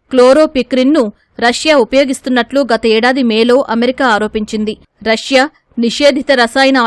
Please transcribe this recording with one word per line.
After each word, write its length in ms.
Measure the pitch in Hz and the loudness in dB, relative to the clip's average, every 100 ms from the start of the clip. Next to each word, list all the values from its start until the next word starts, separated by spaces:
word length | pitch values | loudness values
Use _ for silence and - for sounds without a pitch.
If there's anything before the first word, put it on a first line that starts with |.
| _ | _
క్లోరోపిక్రిన్ను 920 | 262 247 285 311 277 240 254 254 311 220 - _ - 233 | 2 4 4 2 0 -2 0 0 0 -2 -6 _ -4 -4
రష్యా 280 | 240 311 294 | -2 0 0
ఉపయోగిస్తున్నట్లు 760 | 214 262 277 269 - 254 233 269 262 | 2 0 0 -4 -4 -4 -2 -2 -2
గత 120 | 277 247 220 | -2 0 0
ఏడాది 280 | 247 262 240 | 0 0 0
మేలో 260 | 220 233 247 277 | 0 2 2 0
అమెరికా 320 | 226 240 262 269 208 | -2 -2 -2 0 0
ఆరోపించింది. 580 | 214 226 214 220 214 214 _ _ 208 | -2 -6 -6 -6 -6 -8 _ _ -4
రష్యా 340 | 226 - 269 285 - _ - | -4 0 0 0 -6 _ -4
నిషేధిత 480 | 233 - 285 277 269 262 | -4 2 0 0 -2 0
రసాయన 380 | 233 269 269 269 | 0 0 0 2